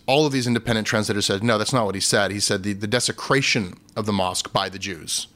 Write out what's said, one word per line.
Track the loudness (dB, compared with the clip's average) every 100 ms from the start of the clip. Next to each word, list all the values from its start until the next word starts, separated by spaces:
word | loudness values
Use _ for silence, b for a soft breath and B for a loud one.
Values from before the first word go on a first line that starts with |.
| 2
all | 4 4
of |
these | 2 2
independent | 0 0 0 0
translators | 0 0 0 0
said, | 0
"No, | 2 2
that's | 2
not | 0 0
what |
he | 0
said. | 0 2 2
He | 0
said | 0 0
the, | -2
the | -4 0
desecration | 0 0 -4 0 2 2 0 -2 -8 -12 -6
of | -2
the |
mosque | 0 0 -2 -2
by | -2 -2
the | -4
Jews | -10 -10 -6 -6 -8